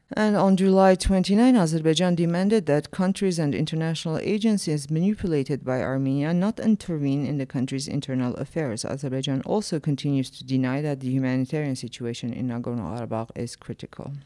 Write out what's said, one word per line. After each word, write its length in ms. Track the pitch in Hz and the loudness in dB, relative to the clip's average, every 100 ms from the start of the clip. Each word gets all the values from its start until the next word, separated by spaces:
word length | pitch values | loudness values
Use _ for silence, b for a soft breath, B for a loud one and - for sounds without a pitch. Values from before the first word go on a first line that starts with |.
| _ | _
And 240 | - 214 202 | 0 2 4
on 200 | 196 190 | 4 6
July 380 | 190 190 190 | 6 8 8
twenty-nine, 600 | 190 - 190 185 202 254 | 6 4 2 4 4 6
Azerbaijan 600 | 247 165 160 156 160 180 | 6 4 2 2 2 2
demanded 520 | 175 170 170 196 226 156 | 2 2 2 2 2 2
that 240 | 147 151 | 0 0
countries 480 | - 185 190 196 170 | -2 0 0 0 0
and 160 | 147 | 0
international 640 | 110 156 160 160 160 170 160 | 0 -2 -2 -2 -4 -4 -4
agencies 720 | - 208 220 202 170 151 139 | -2 0 2 0 0 -4 -2
manipulated 720 | 160 185 214 185 151 131 143 | 0 0 0 0 0 0 -4
by 180 | - 127 | -2 -2
Armenia 500 | 98 135 135 139 151 | 0 0 0 0 0
not 260 | 175 196 226 | 0 0 0
intervene 640 | 220 208 - 156 139 139 | 0 0 0 -2 0 0
in 140 | 135 147 | -2 -4
the 80 | 131 | -4
country's 400 | 135 131 135 143 | -4 -4 -4 -4
internal 480 | 143 139 131 123 | -6 -4 -2 -2
affairs. 500 | - 139 170 143 107 | -4 -6 -4 -4 -4
Azerbaijan 580 | - 139 139 131 139 135 | -6 -6 -4 -4 -2 -4
also 360 | - 208 208 160 | -2 -4 -2 -4
continues 500 | 151 139 143 139 131 | -2 -2 0 -2 -2
to 140 | - | -8
deny 380 | 131 131 127 135 | -4 -2 0 -2
that 180 | 151 139 | -4 -4
the 80 | 131 | -2
humanitarian 680 | 131 131 127 131 156 147 127 | -2 0 0 -2 -2 -4 -6
situation 560 | 120 - 120 120 123 | -8 -8 -8 -6 -8
in 160 | - 123 | -6 -6
Nagorno-Karabakh 800 | 120 123 120 82 113 113 110 113 | -6 -6 -6 -6 -8 -6 -6 -6
is 200 | - 120 | -8 -10
critical. 580 | - - 117 - - - 143 | -10 -14 -12 -14 -14 -12 -14